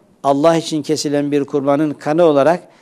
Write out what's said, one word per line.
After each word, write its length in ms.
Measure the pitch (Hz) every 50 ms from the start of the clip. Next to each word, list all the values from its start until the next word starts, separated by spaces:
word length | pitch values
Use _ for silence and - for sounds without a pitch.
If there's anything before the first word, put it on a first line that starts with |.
| _ _ _ _ -
Allah 340 | 139 143 139 151 165 165
için 260 | 165 160 - 165 156 131
kesilen 500 | - 156 131 - 151 143 143 143 147 143
bir 120 | 143 139
kurbanın 460 | 135 - 143 135 143 143 143 156 151
kanı 340 | 139 - - 147 151 165 175
olarak 440 | 160 147 139 135 151 175 175 - - _ _